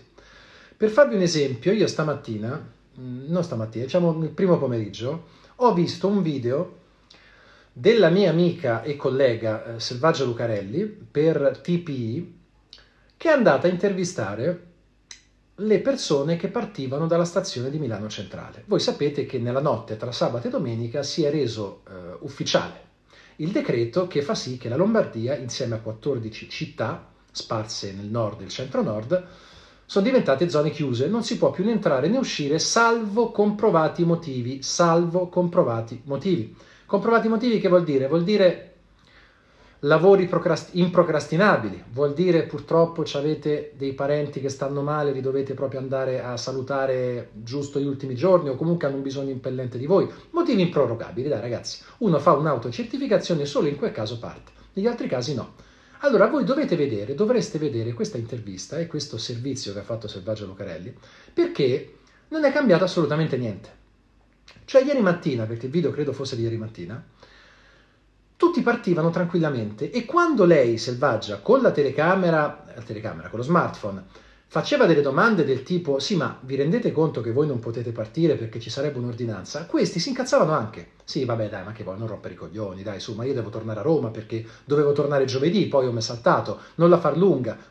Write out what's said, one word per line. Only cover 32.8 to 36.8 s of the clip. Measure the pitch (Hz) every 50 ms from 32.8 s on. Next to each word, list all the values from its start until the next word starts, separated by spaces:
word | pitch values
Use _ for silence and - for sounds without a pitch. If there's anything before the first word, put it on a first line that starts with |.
| 233 233 233 233 220 202 196 233 233 -
comprovati | - - 208 208 208 - - 214 175 165 156 151 - - 175
motivi, | 165 170 165 - - 131 127 117 123 135 135 -
salvo | - - - 175 170 165 170 175 165 160 185 180 175
comprovati | - 185 180 170 170 180 156 123 113 113 113 - 123 117 -
motivi. | 139 139 135 - 196 175 135 107 - - - - - - -